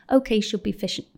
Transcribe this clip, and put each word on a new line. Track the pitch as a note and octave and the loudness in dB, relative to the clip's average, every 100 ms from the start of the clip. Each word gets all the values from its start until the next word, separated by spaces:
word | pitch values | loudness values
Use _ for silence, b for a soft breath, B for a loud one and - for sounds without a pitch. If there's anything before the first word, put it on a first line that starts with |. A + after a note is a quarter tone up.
| B | B
Okay, | C4+ C4 A3 | 2 4 0
should | G3+ G#3 | 0 -2
be | G#3+ | -4
fish-, | G3 F#3 - - | -4 -4 -6 -10